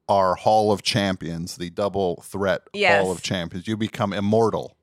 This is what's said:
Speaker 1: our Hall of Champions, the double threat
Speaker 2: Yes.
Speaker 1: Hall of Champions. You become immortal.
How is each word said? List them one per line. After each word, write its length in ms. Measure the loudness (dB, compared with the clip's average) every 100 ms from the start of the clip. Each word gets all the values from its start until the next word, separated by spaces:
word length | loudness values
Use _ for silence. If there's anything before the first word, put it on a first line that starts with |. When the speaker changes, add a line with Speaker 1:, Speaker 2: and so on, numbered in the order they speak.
| 0
Speaker 1:
our 280 | 4 4 2
Hall 360 | 2 4 4
of 100 | 2
Champions, 720 | 0 0 0 -2 -6 -8 -10 -10
the 120 | -8
double 500 | -4 -4 -2 -2 -4
threat 380 | -8 -4 0 -2 -4
Speaker 2:
Yes. 280 | -2 2 2
Speaker 1:
Hall 100 | 0
of 100 | -4
Champions. 460 | -4 -4 -6 -8 -6
You 80 | -4
become 360 | -4 -2 -2
immortal. 640 | 0 2 4 4 0 -4 _